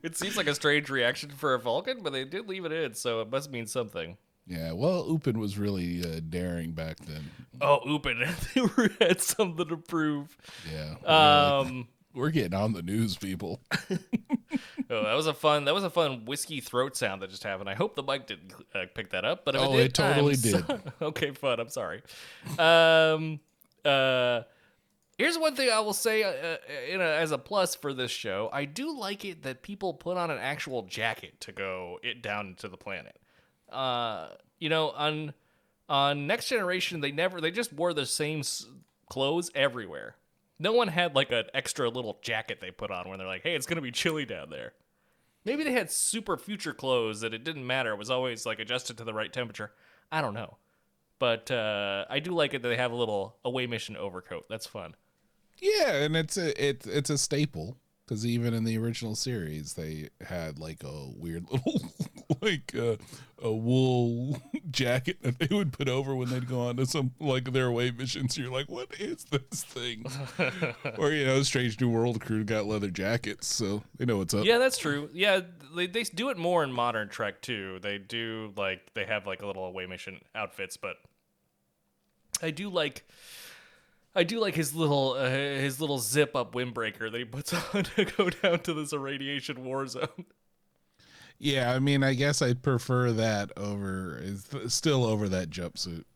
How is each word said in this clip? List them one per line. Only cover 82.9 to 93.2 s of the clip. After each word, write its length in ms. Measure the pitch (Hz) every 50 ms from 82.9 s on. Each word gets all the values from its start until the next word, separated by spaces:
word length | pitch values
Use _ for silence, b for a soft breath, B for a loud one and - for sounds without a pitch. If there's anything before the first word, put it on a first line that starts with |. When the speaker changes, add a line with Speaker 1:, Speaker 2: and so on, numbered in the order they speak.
| 131 - - B B B B B B B B B B B B B B B B B B B B B _
Speaker 1:
I 100 | 196 175
do 160 | 170 226 233
like 160 | 220 202 160
his 200 | 156 165 139 143
little, 380 | 160 165 151 143 139 135 135 127
uh, 160 | 131 135 127
his 500 | 131 135 139 143 139 135 135 139 131 127
little 180 | 160 147 143 131
zip-up 560 | 117 110 120 147 147 143 - 139 120 104 -
windbreaker 580 | 123 127 123 113 120 113 107 - - 113 110
that 60 | 107 117
he 80 | 123
puts 280 | 110 113 135 147 - -
<laughs> 200 | 175 151 - -
on 100 | 202 185
to 220 | - - - 202
go 240 | 180 - - 202 180
down 300 | 175 - - 196 170 170
to 120 | - - 165
this 200 | 151 151 143 -
irradiation 720 | 147 135 135 139 135 139 135 143 139 - - 143 127 127
war 240 | 127 131 135 135 131
zone. 380 | 120 131 139 139 - - 175 _ _ _ _ _ _ _ _ _ _ _ _ _ B B B B B B B B B B
Speaker 2:
Yeah, 320 | - 147 139 135 127 120 123
I 60 | 131
mean, 240 | 135 143 139 139 135
I 100 | 135 135
guess 280 | 123 139 143 143 -
I 120 | 143 123 123
prefer 580 | 123 - 143 131 120 - - 131 123 123 123 117
that 380 | 110